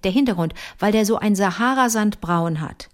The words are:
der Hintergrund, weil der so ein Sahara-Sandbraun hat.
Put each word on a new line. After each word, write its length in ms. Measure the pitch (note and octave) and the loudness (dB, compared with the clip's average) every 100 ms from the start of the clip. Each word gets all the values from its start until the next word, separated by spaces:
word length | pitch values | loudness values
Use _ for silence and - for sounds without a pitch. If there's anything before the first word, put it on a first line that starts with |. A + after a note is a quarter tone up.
der 60 | G3 | -2
Hintergrund, 420 | G3+ B3+ F3 E3 - - - | 2 2 0 -2 -6 -16 -2
weil 120 | G3+ | 2
der 140 | A3 | 2
so 140 | G#3 A3+ | 2 0
ein 160 | G#3 G3 | 0 2
Sahara-Sandbraun 1200 | G3 F3 A#3+ C4 B3 A3 G#3+ - D#3+ E3+ E3+ D#3 | 0 0 0 2 2 2 0 -2 -2 0 0 -2
hat. 280 | D3+ - - | -6 -12 -20